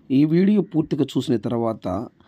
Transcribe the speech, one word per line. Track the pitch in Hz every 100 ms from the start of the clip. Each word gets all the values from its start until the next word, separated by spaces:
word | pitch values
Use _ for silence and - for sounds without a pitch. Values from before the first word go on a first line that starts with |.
| -
ఈ | 135 156
వీడియో | 165 196 208
పూర్తిగా | 175 156 156 147 131
చూసిన | 135 - 120
తర్వాత | 117 117 117 107 98 95 123 _